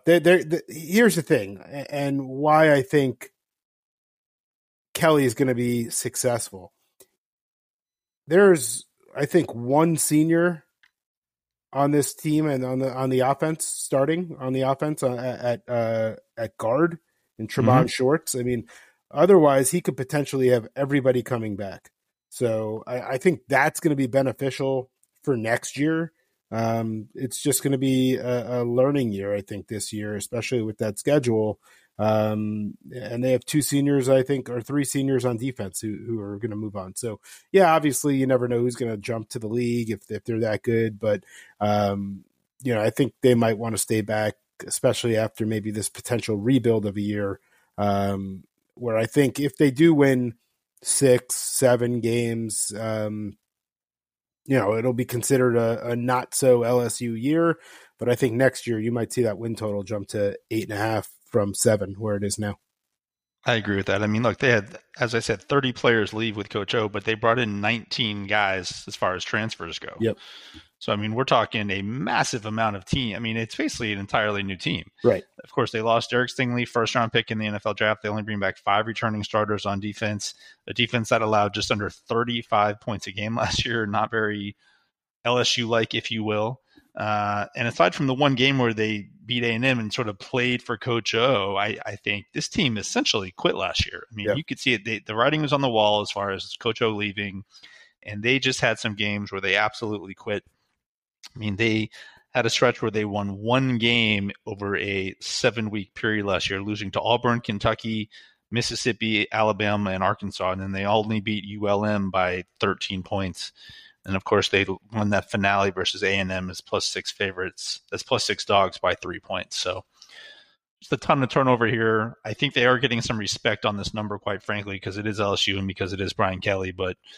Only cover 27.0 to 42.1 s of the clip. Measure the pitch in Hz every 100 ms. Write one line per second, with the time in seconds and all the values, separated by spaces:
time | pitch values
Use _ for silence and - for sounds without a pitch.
27 | 110 - 131 - 147 131 139 135 135 131
28 | 131 127 123 123 117 123 120 123 135 143
29 | 117 98 98 101 - 101 - 107 - 107
30 | 107 104 - 117 - 123 110 104 110 101
31 | - 147 120 110 110 104 _ _ _ -
32 | 107 107 107 107 107 107 104 - - 127
33 | 110 120 131 123 - 151 - 143 143 143
34 | 127 131 131 139 - 120 117 143 135 139
35 | 135 131 123 117 131 - 98 - 110 104
36 | - 110 101 101 117 104 107 98 92 -
37 | 117 104 - - _ 190 175 160 147 127
38 | 147 135 131 127 120 120 123 120 117 107
39 | 101 113 107 123 107 120 120 120 110 104
40 | - 107 - 110 110 101 - 113 113 104
41 | 110 101 - - - - 104 104 101 101
42 | 101